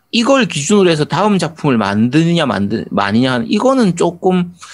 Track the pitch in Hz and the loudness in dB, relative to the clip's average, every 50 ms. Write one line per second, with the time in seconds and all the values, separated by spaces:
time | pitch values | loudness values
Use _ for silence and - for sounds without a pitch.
0 | _ _ - 226 233 247 277 269 226 170 - 147 143 - 208 202 190 175 165 151 | _ _ -4 -2 0 2 2 2 0 -2 -4 -6 -2 0 2 4 4 4 2 0
1 | 147 - - 160 196 214 202 185 170 147 - - - 147 127 113 104 98 101 107 | -2 -2 -2 0 0 0 0 0 -2 -4 -6 -4 -2 0 0 0 0 0 0 0
2 | 113 123 127 156 165 170 170 170 156 123 101 98 101 101 110 104 - - - 101 | 0 2 2 2 2 2 2 0 0 0 -2 -2 -2 -2 -4 -6 -6 -4 -2 -2
3 | 101 101 104 117 131 131 127 120 113 - - 208 - 254 269 269 226 185 165 170 | 0 0 2 2 2 2 0 -2 -2 -2 -2 0 0 2 2 2 2 2 0 0
4 | - 175 175 - - 185 185 180 180 175 175 - - - | -2 -2 -2 -2 -2 0 0 0 -2 -4 -8 -16 -20 -18